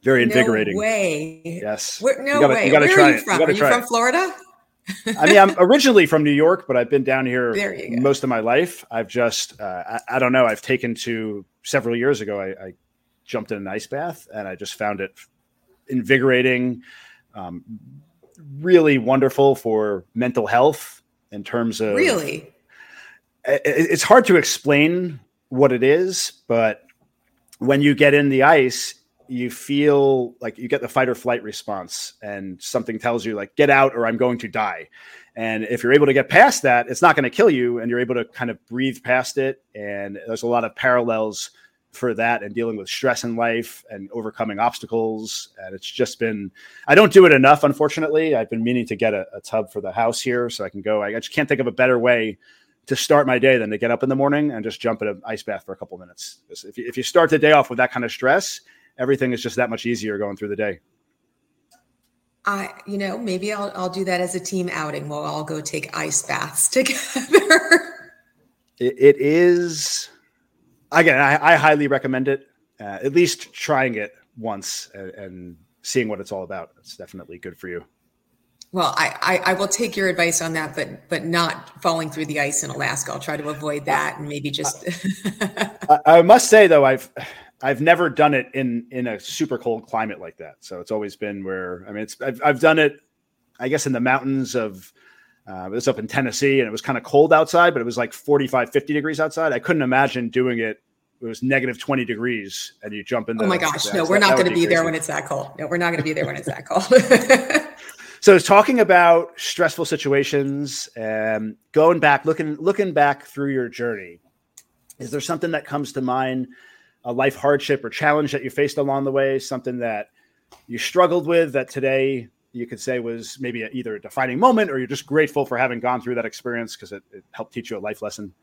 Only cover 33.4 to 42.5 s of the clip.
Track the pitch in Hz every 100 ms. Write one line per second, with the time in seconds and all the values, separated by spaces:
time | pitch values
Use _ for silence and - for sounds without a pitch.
33.4 | 101 - 147 139 135 120 113 113 123 120
34.4 | 110 113 104 82 80 - - - _ -
35.4 | 113 110 110 120 120 143 143 135 - 175
36.4 | 254 - 135 120 120 127 175 151 127 -
37.4 | 214 135 120 120 117 120 123 120 113 -
38.4 | 120 110 _ 120 131 123 123 127 127 -
39.4 | 135 131 _ 107 101 101 101 101 117 113
40.4 | 117 120 113 - 131 123 120 110 110 98
41.4 | - _ _ _ _ - 123 110 113 117
42.4 | 101